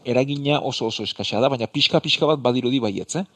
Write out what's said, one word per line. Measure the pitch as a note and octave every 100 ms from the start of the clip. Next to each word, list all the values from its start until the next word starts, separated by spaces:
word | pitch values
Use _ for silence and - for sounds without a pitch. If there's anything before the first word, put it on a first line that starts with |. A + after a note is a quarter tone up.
| B2+
eragina | B2 C#3 C#3+ C#3+ D3
oso | C3+ - A2+
oso | G#2+
eskasa | G#2 - G2 G#2
da, | C3+
baina | C3 A2+
pixka | D3 - E3
pixka | D3+ - D3+
bat | D3+
badirudi | B2 B2 B2 C3
baietz, | A2 F#2+ - D#3+
eh? | F#3+